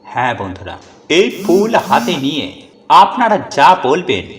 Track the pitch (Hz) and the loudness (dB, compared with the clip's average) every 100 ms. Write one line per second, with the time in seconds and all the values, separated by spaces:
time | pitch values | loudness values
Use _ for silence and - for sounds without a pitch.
0 | - 120 123 110 98 90 92 80 - - | -8 -4 -4 -4 -8 -10 -14 -16 -20 -20
1 | _ 156 220 - 196 196 220 214 - 220 | _ 2 2 -2 -2 0 2 -2 0 -2
2 | 233 165 135 151 98 - - _ _ 160 | 0 -4 -4 -4 -8 -12 -20 _ _ 4
3 | 196 - 233 208 - - 151 185 123 156 | 4 2 0 0 -2 2 4 4 2 -2
4 | 180 101 87 | -2 -4 -4